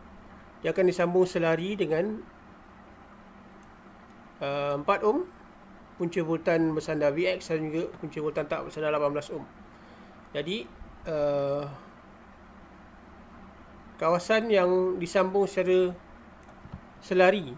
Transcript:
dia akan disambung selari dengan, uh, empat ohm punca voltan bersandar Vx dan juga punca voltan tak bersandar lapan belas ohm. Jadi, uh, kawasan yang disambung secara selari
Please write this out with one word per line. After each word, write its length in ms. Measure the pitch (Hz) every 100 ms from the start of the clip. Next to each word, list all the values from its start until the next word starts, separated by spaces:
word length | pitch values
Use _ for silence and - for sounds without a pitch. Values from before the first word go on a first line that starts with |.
| - - - - - -
dia 80 | 165
akan 140 | 160 180
disambung 400 | 180 175 180 180
selari 480 | 180 165 160 185
dengan, 480 | 208 160 160 202 214 - - - - - - - - - - - - - - - - - - - - - -
uh, 360 | 139 143 143 143
empat 240 | 147 196 143
ohm 200 | 143 359 - - - - - - -
punca 220 | 175 180 160
voltan 480 | 160 180 165 160
bersandar 400 | 156 151 156 147
Vx 380 | 147 180 185 -
dan 180 | 160 156
juga 160 | 156 170 -
punca 160 | 156 156
voltan 260 | 151 151 151
tak 160 | 160 139
bersandar 240 | - 151
lapan 240 | 151 147
belas 160 | 147 143
ohm. 160 | 156 - - - - - - - - -
Jadi, 320 | 147 151 214 - - - - -
uh, 600 | 151 147 143 139 143 143 139 - - - - - - - - - - - - - - - - - - - - - -
kawasan 480 | 160 175 180 220 226
yang 480 | 202 180 185 185 180
disambung 480 | 170 196 185 196 190
secara 480 | 190 185 185 180 180 - - - - - - - - - -
selari 560 | - 185 185 202 147